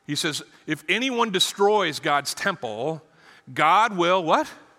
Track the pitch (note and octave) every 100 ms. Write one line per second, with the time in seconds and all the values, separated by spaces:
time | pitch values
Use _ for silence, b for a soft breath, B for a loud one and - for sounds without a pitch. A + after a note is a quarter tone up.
0 | - C#3+ E3+ C#3 D#3 B - D3+ - G3
1 | C4 A#3+ A3+ F#3 - - G3+ G#3+ F3 B2+
2 | D#3 C#3+ C#3 - G3+ F3 A#2 G#2+ C#3 D#3+
3 | - B B B - B2+ D3+ F#3+ A3+ F#3
4 | E3+ F#3+ D#3+ F3 D4+ - -